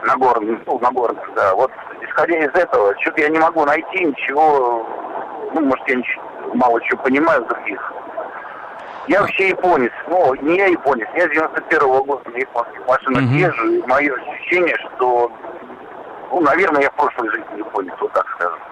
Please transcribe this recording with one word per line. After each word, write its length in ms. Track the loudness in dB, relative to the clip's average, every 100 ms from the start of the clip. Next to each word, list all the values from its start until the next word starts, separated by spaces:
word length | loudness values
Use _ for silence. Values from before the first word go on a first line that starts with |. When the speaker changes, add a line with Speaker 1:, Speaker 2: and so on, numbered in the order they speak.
| 0
Speaker 1:
На 100 | 2
горных, 440 | 4 2 0 -4 -2
ну, 140 | 0
на 100 | 0
горных, 400 | 2 0 -2 -6 2
да. 180 | 2
Вот, 160 | 4 2 -2 -16 -14
исходя 380 | -6 0 2 2
из 140 | 2
этого, 420 | 2 2 4 4 2
что-то 200 | -2 2
я 60 | 2
не 120 | 4
могу 260 | 4 4 2
найти 400 | 2 0 0 0
ничего, 840 | 0 -2 4 6 6 4 0 -4 -8 -8 -8 -10 -8 -4
ну, 80 | 0
может, 240 | 2 0 0
я 60 | -2
ничего, 280 | -2 -6 -8 -12 -4 2
мало 240 | 4 2
чего 220 | 0 -2
понимаю 400 | 2 2 4 2
в 40 | 2
других. 440 | -6 -6 -8 -8 -10 -12 -10 -10 -12 -14 -16 -16 -16 -14 -14 0
Я 120 | 2
вообще 280 | 2 0 0
японец, 420 | 2 2 4 2 -2 -2
ну, 240 | 2 2 2
не 220 | 0 2
я 100 | 4
японец, 400 | 2 2 0 -2 0
я 120 | 2
с 20 |
девяносто 320 | 2 0 -4
первого 420 | 0 2 4 4
года 260 | 2 -4 -4
на 80 | -6
японских 500 | -4 -4 -6 -6 -2
машинах 340 | 0 2 0
Speaker 2:
Мгм. 120 | 2 2
Speaker 1:
езжу, 320 | 2 2 0
и 140 | 0 2
моё 280 | 2 2 -2
ощущение, 600 | -8 -12 -2 0 2 0 -6 -2
что, 360 | 2 4 2 -2 -14 -14 -16 -18 -16 -16 -16 -16 -6
ну, 100 | 0
наверное, 400 | 2 4 2 2
я 80 | 2
в 60 | 2
прошлой 340 | -2 0 -4
жизни 300 | -4 -6 -10
японец, 340 | -8 -6 -6 -6
вот 100 | -2
так 120 | -2 -4 -4
скажем. 240 | -4 -4 -12